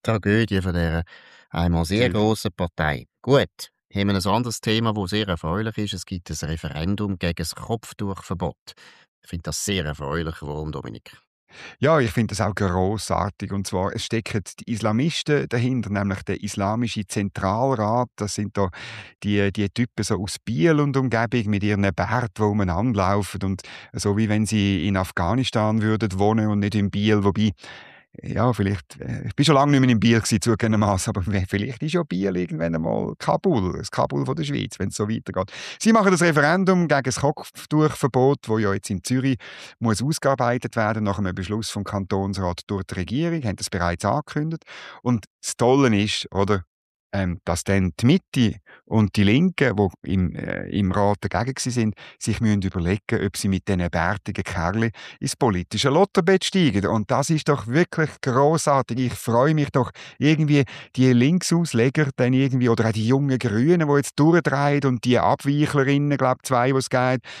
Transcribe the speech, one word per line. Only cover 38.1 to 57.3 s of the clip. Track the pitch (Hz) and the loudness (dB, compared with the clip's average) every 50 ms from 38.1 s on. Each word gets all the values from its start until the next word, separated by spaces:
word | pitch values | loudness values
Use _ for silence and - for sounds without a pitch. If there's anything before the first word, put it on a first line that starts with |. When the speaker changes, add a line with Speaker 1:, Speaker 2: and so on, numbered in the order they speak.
| - 131 127 135 143 - - - | 2 4 4 4 4 2 0 -2
Speaker 2:
wo | 110 110 | 0 0
ja | 107 101 98 | 2 0 0
jetzt | 98 - - | -2 -4 -4
in | 104 90 | -6 -4
Zürich | - - 127 131 127 135 131 107 - - - - - - - - | -4 -2 -2 0 0 0 -2 -2 -6 -12 -20 -18 -20 -20 -10 -2
muss | 120 117 107 - 113 | 0 0 0 0 0
ausgearbeitet | 143 160 - - 139 135 135 131 120 120 127 - 117 - | -2 -2 0 0 0 0 2 2 0 0 -2 -4 -6 -4
werden | 117 107 104 110 110 107 | -2 -2 0 0 -2 -2
nach | 101 98 95 | -2 -2 -2
einem | 101 92 90 | -2 -4 -4
Beschluss | 98 92 90 104 110 110 - | -4 -6 -4 -4 -6 -6 -6
vom | - 104 98 | -6 -8 -6
Kantonsrat | - - 101 95 - 101 95 98 98 98 95 95 87 85 - - - | -4 -4 -4 -4 -2 -2 -2 -2 -2 -4 -4 -4 -4 -4 -6 -6 -6
durch | 104 98 95 | -6 -6 -6
die | - - | -6 -6
Regierung, | 95 90 82 104 139 165 170 170 165 131 | -6 -6 -4 -4 -4 -2 -2 -4 -4 -4
haben | 107 95 | -6 -6
das | - 101 - | -6 -6 -6
bereits | - 95 87 87 87 - - | -4 -2 -2 -2 -2 -2 0
angekündigt. | 101 113 147 147 - - 151 151 160 165 160 _ - - - - - - - - | 0 0 -2 -2 -4 -6 -6 -4 -4 -6 -8 _ -16 -20 -20 -18 -20 -12 -6 -2
Und | 123 123 110 - - _ _ | 0 0 0 -2 -6 _ _
das | - - - | -10 -8 -2
Tolle | - 120 120 131 143 139 123 107 101 | 2 4 6 6 8 6 6 6 4
ist, | 104 104 - - - - - | 2 0 -2 -4 -6 -4 0
oder, | 95 101 101 107 98 90 _ _ _ _ _ _ _ _ _ - | 0 2 2 2 0 -2 _ _ _ _ _ _ _ _ _ -4
ähm, | 98 95 90 85 - - | -2 -2 -2 -4 -4 -4
dass | - 82 85 - | -4 -4 -2 0
dann | - 98 98 95 90 78 - | 0 2 2 2 0 0 2
die | - | 2
Mitte | 120 165 190 - _ - 135 120 104 - - - _ - - _ | 4 4 4 2 _ 0 2 2 2 0 -2 -10 _ -20 -20 _
und | - - 110 107 95 - - | -2 2 2 2 2 4 4
die | 101 | 4
Linken, | 98 107 131 175 190 170 - - 123 98 | 6 6 4 4 2 2 2 0 2 2
die | 101 104 92 - - - 69 90 | 2 0 0 0 -4 -6 -2 0
im, | 95 90 85 - | 0 0 0 -2
äh, | - - - 50 50 50 50 | -6 -8 -6 -6 -8 -6 -4
im | - 92 101 90 90 | -2 -2 0 0 2
Rat | 107 101 101 104 - | 2 2 2 2 0
dagegen | - 101 - 95 113 127 131 | -2 -2 -2 -2 -2 -2 -4
gsi | - - 127 | -6 -6 -4
sind, | 117 123 113 107 101 - - - - - | -2 0 0 0 -2 -6 -10 -20 -18 -8
sich | - - 107 - | -4 -4 -2 0
müssen | 120 107 107 101 | 2 2 2 2
überlegen, | 92 95 - 92 82 87 98 104 - - 117 110 - | 0 -2 -2 -2 0 0 -2 -2 -2 -4 -4 -2 -2
ob | 101 - | -2 -4
sie | - - 104 | -4 -2 -2
mit | 95 90 - - | -2 -2 0 -2
diesen | 101 90 87 87 | -2 0 0 0
bärtigen | - 87 82 87 107 98 - - 101 - 92 | 0 0 0 0 0 -2 -6 -8 -6 -6 -6
Kerlen | - - 85 82 85 95 113 113 117 - - - - - - | -6 -4 -4 -2 -2 0 0 -2 -2 -4 -6 -14 -20 -12 -8
ins | - 139 - | -8 -6 -4
politische | - 151 120 98 90 87 - - 107 - 139 | 0 2 2 2 0 -2 -4 -4 -2 0 2
Lotterbett | 135 165 196 196 - 196 170 175 190 185 - | 2 2 2 2 2 0 2 2 2 2 2
steigen. | - - 190 175 139 92 101 90 85 | 0 0 2 2 2 2 2 0 0
Und | 101 110 104 - | 0 0 0 0
das | 127 117 143 | 0 0 0
ist | - | 0